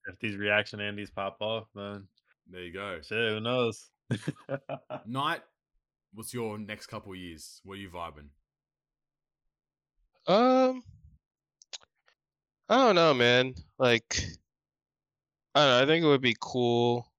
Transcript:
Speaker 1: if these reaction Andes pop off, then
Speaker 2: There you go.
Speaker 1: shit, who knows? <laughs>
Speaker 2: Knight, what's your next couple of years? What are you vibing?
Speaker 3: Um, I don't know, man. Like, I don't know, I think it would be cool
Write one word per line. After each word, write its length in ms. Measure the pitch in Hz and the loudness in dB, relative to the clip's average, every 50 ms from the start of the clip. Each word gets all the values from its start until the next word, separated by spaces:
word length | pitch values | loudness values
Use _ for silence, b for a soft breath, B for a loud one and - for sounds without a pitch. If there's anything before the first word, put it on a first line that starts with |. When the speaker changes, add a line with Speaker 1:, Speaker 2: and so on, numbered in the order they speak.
| - 95 92 | -20 -18 -16
Speaker 1:
if 60 | - | -10
these 180 | - 110 101 | -10 -8 -6
reaction 420 | 98 104 104 104 107 101 - - 104 | -4 -2 0 0 0 0 -2 -8 -10
Andes 300 | 104 104 104 101 101 - | -10 -10 -10 -10 -14 -12
pop 280 | - 107 98 98 95 - | -10 -8 -8 -8 -8 -6
off, 260 | 104 110 113 110 107 _ - | -6 -6 -6 -6 -8 _ -16
then 320 | 104 101 101 104 101 101 _ _ _ _ _ _ _ _ _ | -14 -12 -12 -12 -14 -16 _ _ _ _ _ _ _ _ _
Speaker 2:
There 120 | 90 90 | -16 -14
you 100 | 90 87 | -14 -12
go. 300 | 85 95 101 101 90 80 | -12 -12 -10 -10 -10 -12
Speaker 1:
shit, 320 | 82 - 107 113 117 110 107 | -10 -8 -4 -2 -2 -2 -2
who 80 | 107 | -2
knows? 480 | 110 117 127 127 120 113 113 - - _ _ _ _ - | -2 -2 0 0 0 -2 -4 -8 -16 _ _ _ _ -8
<laughs> 960 | 117 104 - - - - - - 135 139 _ - 139 127 _ - 123 120 - | -8 -6 -6 -10 -10 -10 -12 -12 -12 -12 _ -12 -14 -14 _ -16 -16 -14 -12
Speaker 2:
Knight, 360 | 107 123 135 143 156 170 - - _ _ _ _ _ _ _ _ _ _ _ _ _ - | -8 -6 -4 -2 -4 -4 -6 -8 _ _ _ _ _ _ _ _ _ _ _ _ _ -18
what's 200 | 107 110 - - | -16 -14 -10 -8
your 240 | 120 117 110 104 | -6 -6 -6 -6
next 280 | 104 107 101 107 101 - | -8 -10 -12 -12 -14 -14
couple 240 | - 113 104 - 101 | -14 -14 -14 -14 -12
of 60 | 95 | -14
years? 420 | 92 90 87 80 78 - - - - _ | -12 -12 -14 -14 -16 -18 -20 -20 -20 _
What 80 | 92 98 | -16 -14
are 80 | 98 | -14
you 80 | 101 90 | -14 -12
vibing? 400 | 85 87 85 82 73 76 73 71 _ _ _ _ _ _ _ _ _ _ _ _ _ _ _ _ _ _ _ _ _ _ _ _ _ _ _ _ _ _ _ _ _ _ _ _ _ _ - | -12 -10 -12 -12 -12 -16 -20 -20 _ _ _ _ _ _ _ _ _ _ _ _ _ _ _ _ _ _ _ _ _ _ _ _ _ _ _ _ _ _ _ _ _ _ _ _ _ _ -2
Speaker 3:
Um, 560 | 160 180 220 247 254 254 262 262 254 262 254 233 - - - _ - _ _ _ _ _ _ _ _ _ _ - _ - - _ _ _ _ _ _ _ _ _ _ _ _ _ _ _ _ _ - | 2 2 4 4 4 4 4 2 2 0 -4 -10 -18 -20 -20 _ -20 _ _ _ _ _ _ _ _ _ _ -20 _ -20 -20 _ _ _ _ _ _ _ _ _ _ _ _ _ _ _ _ _ 2
I 80 | 214 262 269 | 4 4 6
don't 100 | 233 190 | 6 6
know, 180 | 175 170 160 139 | 6 6 6 6
man. 420 | 123 120 120 123 123 127 131 127 - - _ _ | 6 4 6 6 4 2 0 -4 -12 -20 _ _
Like, 400 | - 131 123 117 113 _ - - - - - - - _ _ _ _ _ _ _ _ _ _ _ _ _ _ _ _ _ _ _ _ _ _ - | 2 4 4 4 2 _ -4 -6 -6 -6 -6 -10 -16 _ _ _ _ _ _ _ _ _ _ _ _ _ _ _ _ _ _ _ _ _ _ 2
I 40 | 143 | 4
don't 100 | 147 139 | 4 6
know, 140 | 123 123 135 | 6 4 4
I 20 | |
think 180 | 147 160 165 165 | 4 4 4 6
it 20 | |
would 140 | 151 143 131 | 4 4 4
be 140 | 135 123 110 - | 4 0 0 -2
cool 720 | - - - 127 123 120 120 120 120 120 120 120 117 _ _ | -6 -6 -2 0 0 2 2 2 2 2 0 -2 -4 _ _